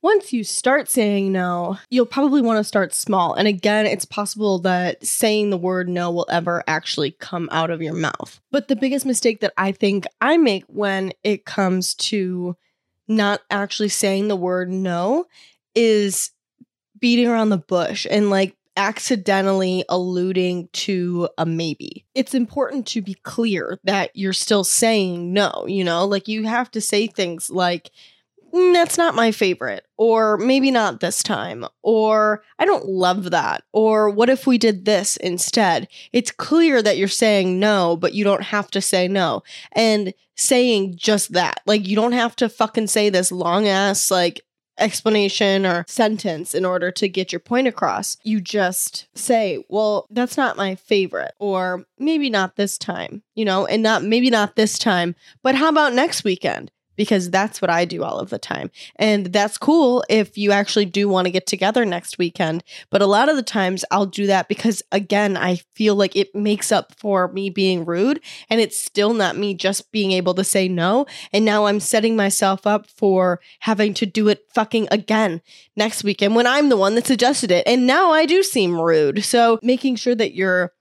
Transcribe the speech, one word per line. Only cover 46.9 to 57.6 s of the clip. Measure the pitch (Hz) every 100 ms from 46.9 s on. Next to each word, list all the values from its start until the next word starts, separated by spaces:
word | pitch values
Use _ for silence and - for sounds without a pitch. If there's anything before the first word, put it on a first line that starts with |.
| - 202
get | 185 180
your | 175
point | _ 240 262
across. | 208 160 98 208 -
You | 214 220
just | 175 208 185 185 - - -
say, | - - 233 208 147 -
"Well, | 202 214 208 -
that's | 214 247 -
not | 262 -
my | 196
favorite," | 190 _ 208 185 90 67 -
or, | 202 190 185 180 - _
"Maybe | 285 320 285
not | 214 185 -
this | 202 -
time," | - 180 - 208 _ -
you | 214
know, | 190 202
and | 214
not, | 220 214
"Maybe | 185 226 254
not | 226 202 -
this | 214 -
time, | - 185 175 170 - _
but | 254
how | 262 311
about | 311 294
next | 247 311 -
weekend?" | 214 180 - 95 - _ _ -
Because | 208 202 175
that's | 185 208 -